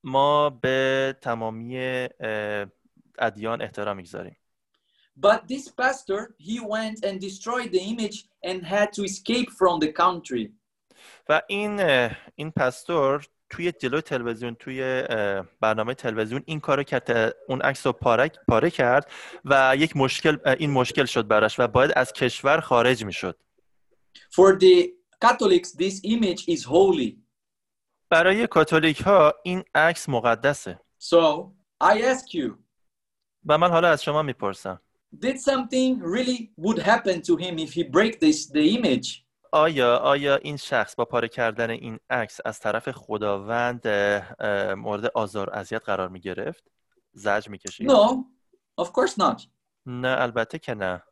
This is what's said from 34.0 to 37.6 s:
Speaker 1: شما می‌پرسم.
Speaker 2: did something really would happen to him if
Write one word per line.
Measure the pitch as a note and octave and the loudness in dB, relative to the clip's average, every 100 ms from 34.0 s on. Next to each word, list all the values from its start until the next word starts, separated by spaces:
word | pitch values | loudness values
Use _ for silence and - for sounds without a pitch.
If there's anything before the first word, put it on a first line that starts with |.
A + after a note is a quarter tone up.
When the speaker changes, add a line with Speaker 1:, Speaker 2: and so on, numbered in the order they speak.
Speaker 1:
شما | - D3+ | 0 -2
می‌پرسم. | D3 - G2+ F#2 G2 F#2 _ _ _ - | -2 -4 -6 -6 -10 -12 _ _ _ -6
Speaker 2:
did | B3 C4 | -4 -2
something | C4+ C4 B3 B3+ C4 B3+ | -2 -2 -2 0 0 -2
really | E3+ G#3+ B3+ B3 A3+ - | -4 -2 -2 -4 -8 -6
would | F3+ G#3+ | -2 0
happen | E3+ A#3 G3+ F3 | 2 2 0 -4
to | E3 E3 | 0 0
him | F3+ | 0
if | D#3+ | -6